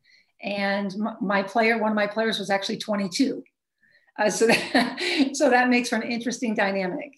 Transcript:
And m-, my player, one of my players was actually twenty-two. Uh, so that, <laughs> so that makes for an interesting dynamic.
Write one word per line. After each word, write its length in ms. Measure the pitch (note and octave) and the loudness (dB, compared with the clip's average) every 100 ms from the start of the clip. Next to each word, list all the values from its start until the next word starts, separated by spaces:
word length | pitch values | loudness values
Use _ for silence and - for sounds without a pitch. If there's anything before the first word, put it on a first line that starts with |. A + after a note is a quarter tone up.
| _ _ _ _ | _ _ _ _
And 500 | - G3+ G3 G3+ G3+ | -8 -4 -2 -2 -4
m-, 240 | F#3 G#3+ - | -4 -6 -4
my 200 | G3 G3+ | -2 0
player, 360 | G3 A#3+ A3+ A#3 | 0 2 2 2
one 140 | G#3+ | 0
of 40 | G#3 | 0
my 100 | G3+ | 0
players 320 | G#3+ A3+ G3+ | 0 -2 -2
was 120 | F#3 | -2
actually 260 | G3 G3 G#3+ | -2 -2 -6
twenty-two. 640 | - G#3 G3 E3+ C4+ - - _ _ _ _ _ _ - | -4 -4 -4 0 0 0 -10 _ _ _ _ _ _ 0
Uh, 100 | G#3 | 0
so 200 | - A3+ | 4 4
that, 800 | - - C4 A#3+ - F4+ E4+ B3+ | 4 2 0 0 -2 -2 0 0
<laughs> 20 | |
so 160 | - D4 | 2 4
that 220 | B3 B3 | 4 4
makes 180 | A#3+ A#3+ | 2 0
for 80 | A3+ | -4
an 160 | A3+ | -4
interesting 420 | A#3 A#3+ - A#3 | -4 -4 -4 -4
dynamic. 600 | G#3+ G3 G3 F#3 D#3 - | 0 0 0 -2 -4 -10